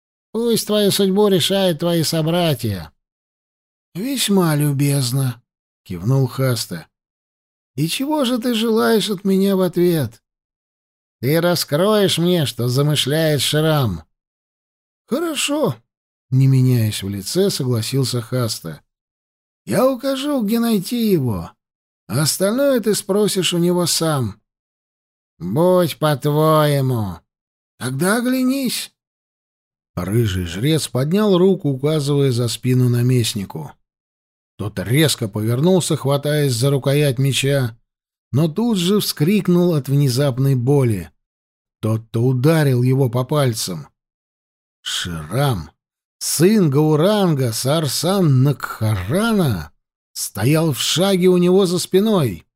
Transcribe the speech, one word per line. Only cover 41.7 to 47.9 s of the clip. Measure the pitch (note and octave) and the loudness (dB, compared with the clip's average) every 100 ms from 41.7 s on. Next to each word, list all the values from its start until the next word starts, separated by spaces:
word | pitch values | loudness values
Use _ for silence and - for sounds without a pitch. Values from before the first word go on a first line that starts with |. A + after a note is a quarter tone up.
| _ | _
Тот-то | A2 A2 A2+ A2+ | -4 -4 -4 0
ударил | B2 B2+ C#3 E3 C#3+ B2 | 0 2 2 2 2 2
его | B2+ C3 C3 | 2 2 0
по | B2 | -2
пальцам. | B2+ D3+ C3+ A2 - D#3+ C#3+ _ _ _ _ _ _ _ _ _ | -2 0 0 -2 -6 -10 -12 _ _ _ _ _ _ _ _ _
Ширам, | - - F2+ E2 D2+ B2 C#3+ G#2+ D2+ _ _ _ _ _ | -10 -8 -8 -10 -6 -2 0 -2 -8 _ _ _ _ _
сын | - - F3 A3 E3 | -6 2 2 4 2
Гауранга | C3+ D#3 D3+ F3 G#3+ F#3 C#3+ B2+ | 2 2 4 2 2 2 0 -2
Сарсан | A2+ B2+ D#3 D3+ | -2 -2 -2 -2